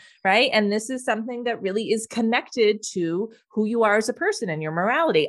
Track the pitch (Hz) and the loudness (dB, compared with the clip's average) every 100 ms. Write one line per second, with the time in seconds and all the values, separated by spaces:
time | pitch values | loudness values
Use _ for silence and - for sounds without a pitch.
0 | - _ 190 202 262 220 208 208 220 254 | -20 _ 2 2 4 2 2 -2 -4 -6
1 | 254 220 233 240 240 226 190 202 208 220 | -4 -4 -4 -6 -6 -4 -4 -4 0 -2
2 | 220 233 226 247 - 247 214 214 - 190 | -2 -2 0 0 -2 2 2 2 -4 -4
3 | 165 175 226 - _ - 214 233 220 208 | -2 -2 -6 -10 _ -2 0 2 4 4
4 | 214 240 370 415 202 156 156 165 196 277 | 0 -2 -2 -2 -4 -4 -4 -2 0 2
5 | 330 160 | 2 2